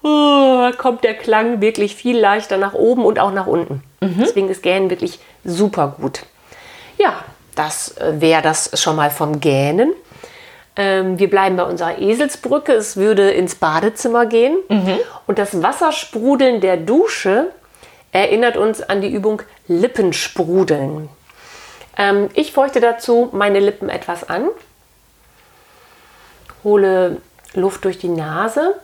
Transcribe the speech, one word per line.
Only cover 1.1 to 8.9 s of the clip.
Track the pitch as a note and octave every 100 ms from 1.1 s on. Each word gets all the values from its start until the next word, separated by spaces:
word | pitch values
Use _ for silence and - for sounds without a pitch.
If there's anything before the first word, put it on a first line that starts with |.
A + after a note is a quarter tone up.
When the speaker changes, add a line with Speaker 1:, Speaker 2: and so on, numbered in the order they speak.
Speaker 1:
Klang | A3 - G#3+ A3+ A#3
wirklich | G#3+ A3 G3+
viel | - B3 A#3+
leichter | G3+ G#3+ G#3 F#3+
nach | G3
oben | - A3 B3
und | G#3+ G#3+
auch | G3+
nach | G3 F#3
unten. | E3+ E3+ C#3 - _
Speaker 2:
Mhm. | F#3+ F3
Speaker 1:
Deswegen | C4 G#3+ G3
ist | F#3+
Gähnen | - F#3+ F#3+
wirklich | F3+ - - - _
super | - E3+ G#3 G3 C#3+ C#3+
gut. | C3+ - - _ _ - - - - -
Ja, | G4+ - - - _
das, | - D3+ - - -
äh, | D#3+ D#3
wär | D#3+ D#3+
das | D#3 D#3 - -
schon | -